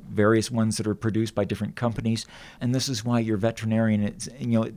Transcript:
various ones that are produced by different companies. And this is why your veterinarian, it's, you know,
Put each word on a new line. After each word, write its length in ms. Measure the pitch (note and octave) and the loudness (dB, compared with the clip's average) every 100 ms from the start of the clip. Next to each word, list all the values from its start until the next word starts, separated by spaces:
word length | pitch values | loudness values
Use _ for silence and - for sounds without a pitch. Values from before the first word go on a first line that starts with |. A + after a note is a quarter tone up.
| - | -2
various 420 | G#2 G#2 A2+ G#2+ | 2 4 4 2
ones 260 | A#2 A2 G#2 | 0 0 0
that 80 | G#2+ | -2
are 100 | G2+ | -2
produced 380 | A2+ G#2 A2+ | 0 0 0
by 120 | - G2 | 0 -2
different 300 | G2+ G#2 - | -2 -6 -4
companies. 520 | A#2+ A2 A2+ A2+ - - - - | -4 -2 -2 -2 -4 -16 -20 -6
And 120 | A#2+ B2+ | -2 0
this 120 | C#3 | 0
is 140 | A#2 | -2
why 160 | A#2 A#2+ | 0 0
your 180 | A2 G#2 | 2 2
veterinarian, 640 | A2+ A#2 A2 A2 A2+ G#2+ | 0 0 0 2 4 2
it's, 260 | G2+ - - - | 0 -4 -12 -6
you 200 | B2 A2+ | 0 2
know, 120 | A2+ | 0